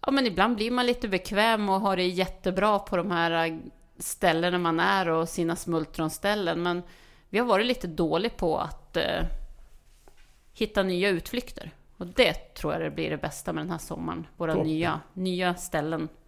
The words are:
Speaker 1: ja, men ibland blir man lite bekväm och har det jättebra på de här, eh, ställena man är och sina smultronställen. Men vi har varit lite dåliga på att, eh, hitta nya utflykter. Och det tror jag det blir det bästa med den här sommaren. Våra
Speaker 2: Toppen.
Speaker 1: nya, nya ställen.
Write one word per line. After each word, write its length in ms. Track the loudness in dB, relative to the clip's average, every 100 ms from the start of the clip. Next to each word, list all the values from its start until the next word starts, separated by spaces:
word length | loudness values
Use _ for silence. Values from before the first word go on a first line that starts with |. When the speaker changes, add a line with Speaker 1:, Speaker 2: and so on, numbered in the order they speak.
| 2
Speaker 1:
ja, 40 |
men 160 | 2 2
ibland 300 | 4 4 4
blir 140 | 0
man 160 | 2 2
lite 220 | 2 0
bekväm 600 | -2 0 2 4 4 2
och 120 | 2
har 160 | 2 2
det 100 | 2
jättebra 720 | 2 -2 0 -2 2 4 2
på 180 | 0 -2
de 140 | 0
här, 360 | 0 2 2 0
eh, 100 | -2 -12 -18 -20 -12
ställena 600 | -10 2 2 4 2 2
man 220 | 2 2
är 280 | 4 4 2
och 200 | 2 0
sina 280 | 0 -2 -2
smultronställen. 1040 | -2 -2 -2 -4 -4 -2 0 0 0 0
Men 200 | 0 -2 -6 -20 -20 -20 _
vi 80 | -2
har 80 | 4
varit 200 | 4 4
lite 200 | 0 -4
dåliga 460 | 0 2 2 -2 -2
på 220 | -2 0
att, 380 | -4 -8 -6 -2
eh, 280 | -2 0 -2 -4 -8 -14 -20 -20 -20 -20 -20 -20 -20 -20 _
hitta 300 | -4 -2 0
nya 260 | 0 2 0
utflykter. 640 | 0 -2 -6 -6 -14 -14 -18 -20 -14
Och 100 | -8
det 480 | 2 4 2 -8
tror 180 | -6 -4
jag 100 | -2
det 80 | -4
blir 200 | -4 -4
det 60 | -4
bästa 360 | -6 -6 -6
med 120 | -6
den 60 | -6
här 80 | -8
sommaren. 480 | -8 -8 -6 -8 -10 -6
Våra 160 | -2
Speaker 2:
Toppen. 140 | 0 0
Speaker 1:
nya, 340 | 0 -2 -4 -8
nya 420 | -6 -4 0 -2
ställen. 540 | -2 -4 -4 -2 -4 -6 -10